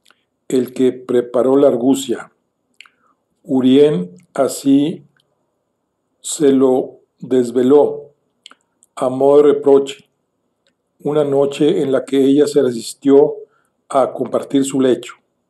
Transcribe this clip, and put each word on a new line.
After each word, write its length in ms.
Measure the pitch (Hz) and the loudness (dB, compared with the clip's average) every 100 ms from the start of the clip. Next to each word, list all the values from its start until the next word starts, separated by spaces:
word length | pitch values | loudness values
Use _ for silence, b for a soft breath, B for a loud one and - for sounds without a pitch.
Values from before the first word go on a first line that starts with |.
| _ _ _ _ _ | _ _ _ _ _
el 240 | 131 123 | -4 -4
que 180 | - 131 | -2 -4
preparó 640 | 120 - 123 120 127 120 135 | -4 -4 -4 -2 -2 0 2
la 140 | 143 | 2
argucia. 640 | 120 123 135 - 107 - _ _ _ _ _ b b b b _ _ | 0 -2 -2 -4 -10 -10 _ _ _ _ _ b b b b _ _
Urien 760 | - 131 127 131 147 165 180 - _ | -6 0 2 4 4 2 -8 -14 _
así 720 | - 131 - 139 139 147 202 _ _ _ _ _ _ _ _ _ _ _ _ | -4 -4 -2 0 2 0 -6 _ _ _ _ _ _ _ _ _ _ _ _
se 320 | - - 147 | -16 -2 0
lo 480 | 135 131 131 - - _ _ | 2 2 0 -4 -12 _ _
desveló, 920 | 131 127 120 120 127 143 139 - - _ _ _ - _ _ _ _ - | -4 -2 -2 0 2 4 2 -2 -16 _ _ _ -20 _ _ _ _ -8
a 100 | 131 | -6
modo 300 | 127 135 143 | 0 2 4
de 160 | 147 | 4
reproche, 520 | 139 139 139 139 - _ _ _ _ _ _ _ _ _ _ | 2 2 2 0 -10 _ _ _ _ _ _ _ _ _ _
una 220 | 143 151 | -4 -2
noche 580 | 143 139 143 - 151 185 | 0 0 -2 0 0 0
en 120 | 139 | -2
la 100 | 131 | -4
que 180 | - 139 | -2 0
ella 240 | 135 139 143 | 2 2 2
se 160 | 147 | 2
resistió 720 | 127 117 110 - 139 139 147 - b b b b _ | 0 -4 -12 -6 4 4 4 0 b b b b _
a 240 | 139 123 | -2 -2
compartir 540 | - 123 123 - 139 135 | -4 -6 -6 -2 -2 -2
su 160 | 139 | -2
lecho. 320 | 131 120 - - _ _ _ | 0 -2 -4 -20 _ _ _